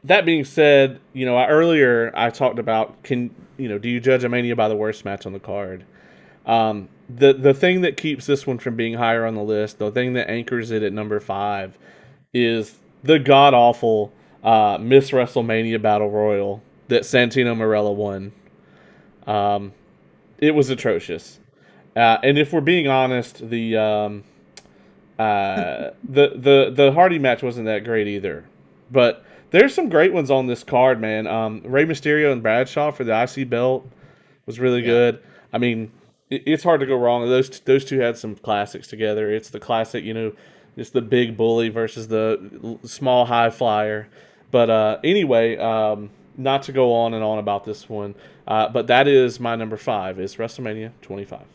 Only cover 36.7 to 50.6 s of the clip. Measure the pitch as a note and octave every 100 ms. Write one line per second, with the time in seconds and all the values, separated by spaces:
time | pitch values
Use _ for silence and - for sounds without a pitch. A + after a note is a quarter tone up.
36.7 | D#3 C3+ B2+ A#2+ A#2+ A#2+ B2+ C3+ - -
37.7 | C3+ C3+ C3+ A#2+ A#2 A2 G2+ - G#2 G#2
38.7 | - - G#2+ A2 G#2+ G#2+ A2 A2 A2 -
39.7 | A2+ A2 A#2+ F#2 A2+ A2 G#2 - _ _
40.7 | - A#2 B2+ A2+ B2 A#2+ A2 A2+ A#2 A#2
41.7 | A2 A2 A2+ A2 A2 A2 A2 G2+ - A2+
42.7 | A2+ A#2+ - C3+ B2 A#2+ A#2 A#2 - A#2
43.7 | G#2+ G#2+ G#2+ G#2+ _ _ _ _ B2+ A#2
44.7 | A2 G#2+ G#2+ D#3 G3+ D#3 A#2 A#2 A2+ A2+
45.7 | A2 G#2+ G#2 G#2 _ _ - C3 C#3 C#3
46.7 | C3 B2 A#2 A#2 A2+ G#2+ G#2+ G#2 G2+ A2
47.7 | G#2 - G#2+ G2+ G2+ - _ - A2 A2
48.7 | A#2+ A#2 B2 C#3+ C#3 B2 A#2+ A#2+ A#2 A2
49.7 | G#2+ - G#2+ F#2 F#2+ G2 - A2+ -